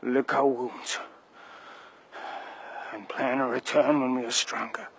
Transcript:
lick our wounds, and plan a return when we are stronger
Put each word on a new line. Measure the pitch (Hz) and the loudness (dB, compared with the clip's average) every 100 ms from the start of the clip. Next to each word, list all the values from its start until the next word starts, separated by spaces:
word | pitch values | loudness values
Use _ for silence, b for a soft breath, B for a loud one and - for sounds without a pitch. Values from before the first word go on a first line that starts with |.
lick | 127 127 131 | 4 2 4
our | 143 139 | 4 4
wounds, | 123 123 - - - - - - B B B B B B B B B B B B B B B B | 2 -2 -6 -6 -6 -6 -16 -20 B B B B B B B B B B B B B B B B
and | 110 101 | -10 -8
plan | - 135 135 | -2 0 2
a | 127 | 2
return | 120 - 151 135 147 | 0 2 4 6 6
when | 127 | 4
we | 127 | 2
are | 117 | 2
stronger | 117 - - 120 - - | 0 0 -4 -4 -6 -10